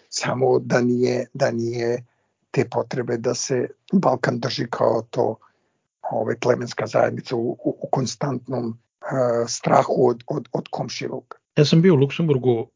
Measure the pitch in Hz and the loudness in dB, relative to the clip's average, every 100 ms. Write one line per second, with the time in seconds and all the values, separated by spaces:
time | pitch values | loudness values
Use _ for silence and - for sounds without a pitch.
0 | _ - - 127 131 127 123 131 123 123 | _ -6 -4 0 2 2 2 0 2 2
1 | 123 123 123 - 131 117 117 120 117 123 | 2 0 -4 -2 -2 0 -4 -2 -2 -4
2 | 123 _ _ _ _ - 117 120 117 131 | -6 _ _ _ _ -2 -2 -2 -4 -4
3 | 120 120 120 120 - 127 - - - 208 | -4 -2 -2 -4 -2 -2 -4 -8 0 2
4 | 143 131 - 123 123 - 123 - 117 117 | 2 2 0 -2 -4 -6 -6 0 2 2
5 | 117 131 113 113 _ _ _ _ _ _ | -2 -2 -2 -2 _ _ _ _ _ _
6 | - 117 113 117 123 120 123 - 110 123 | -6 -4 -2 -2 0 0 -2 -6 -2 0
7 | 120 120 - 120 117 - 147 - - 139 | 0 -2 -6 -4 -4 -4 -4 -4 -4 -2
8 | 123 - 147 127 - 127 117 117 _ _ | -2 -4 -4 -6 -6 -6 -6 -8 _ _
9 | - 135 123 117 117 - - - - - | -6 -2 0 0 -2 -4 2 2 2 4
10 | 123 120 - 151 - 147 - - 151 - | 2 2 -4 -8 -6 -8 -6 -6 -6 -6
11 | 123 131 - - _ - 147 165 185 147 | -8 -8 -12 -20 _ 2 4 6 6 6
12 | 139 - 170 135 127 113 110 | 4 0 0 2 2 0 -2